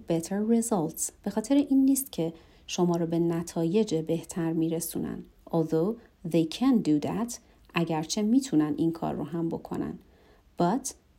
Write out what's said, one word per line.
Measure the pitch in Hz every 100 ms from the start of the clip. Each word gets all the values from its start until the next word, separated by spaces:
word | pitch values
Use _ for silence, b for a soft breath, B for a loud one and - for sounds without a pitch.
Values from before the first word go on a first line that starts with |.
| -
better | 165 165 196 214
results. | 233 226 196 156 - - -
به | 202
خاطر | 220 214
این | 285 277 269
نیست | 269 269 -
که | - 165 - B B B
شما | - 175 170
رو | 165
به | 170
نتایج | 170 165 170 170 165 208 214
بهتر | 160 160 165 - 180 165
می‌رسونن. | 165 160 160 - - 71 185 - _ -
Although | 165 160 160 190 233 B _ 170
they | 165 160 -
can | 262 233
do | 156 147 143
that. | 175 240 - b b b
اگرچه | 170 165 156 156 220
می‌تونن | 208 262 - 151 151 147
این | 165
کار | 165 156
رو | 143
هم | 143 170 165
بکنن. | 156 - - 143 - b b b b b -
But | 175 262 - - _